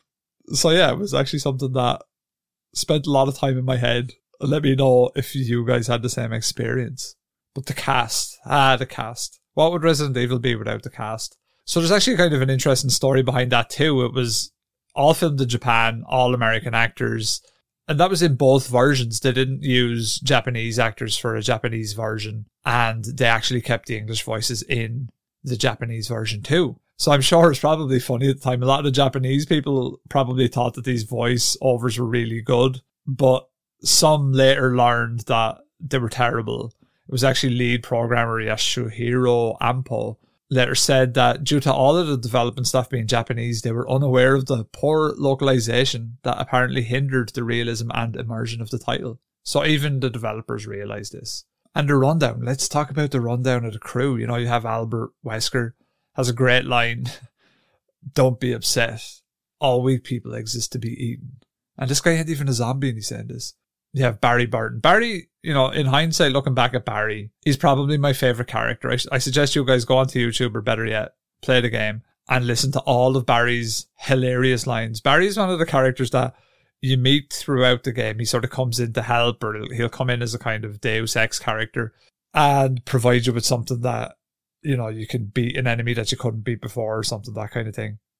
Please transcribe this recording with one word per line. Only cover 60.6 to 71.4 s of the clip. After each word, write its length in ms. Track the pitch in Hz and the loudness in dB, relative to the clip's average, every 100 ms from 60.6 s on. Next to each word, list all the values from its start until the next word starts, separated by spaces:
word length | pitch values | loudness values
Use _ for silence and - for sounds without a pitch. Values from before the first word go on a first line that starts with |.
| - | -6
to 60 | 127 | -6
be 140 | 113 - | -8 -6
eaten." 340 | 117 120 123 - _ _ _ - | -8 -8 -14 -20 _ _ _ -8
And 140 | 131 | -2
this 100 | 143 | 0
guy 120 | 175 | 2
ain't 160 | 165 160 | 0 -2
even 200 | 147 135 | -4 -2
a 40 | |
zombie 380 | 117 117 135 135 | -2 -2 -2 -4
and 80 | 113 | -4
he's 100 | - | -8
saying 180 | 110 117 | -10 -10
this. 280 | 117 - _ _ _ _ | -12 -14 _ _ _ _
You 80 | 131 | 0
have 180 | 123 107 | 0 2
Barry 240 | 120 120 | 2 4
Burton. 360 | 113 113 113 117 | 2 -2 -4 2
Barry, 480 | 151 208 233 185 - _ | 4 4 2 -4 -10 _
you 140 | 165 | -2
know, 160 | 143 131 | 2 2
in 160 | - 135 | 2 2
hindsight, 460 | 139 165 160 147 | 2 2 2 2
looking 220 | 135 135 | 2 0
back 200 | 123 120 | 2 2
at 100 | 120 | 0
Barry, 460 | 113 104 110 107 107 _ | -4 -4 -4 -6 -10 _
he's 120 | 151 139 | -2 2
probably 400 | 160 139 143 147 | 2 2 0 0
my 160 | 143 | 0
favorite 360 | 131 127 117 120 | 2 0 0 -4
character. 420 | 113 117 120 127 | -2 -2 -4 -4
I, 80 | 123 - | -4 -2
I 60 | 131 | -2
suggest 360 | 135 139 139 | 0 0 2
you 100 | 147 | 0
guys 200 | 131 127 | 2 2
go 140 | 117 131 | 4 2
onto 200 | 131 127 | 2 0
YouTube 360 | 117 - 123 107 | -2 0 -2 -2
or 60 | |
better 220 | 110 113 | -2 -2
yet, 280 | 113 110 110 _ _ _ | -2 -4 -6 _ _ _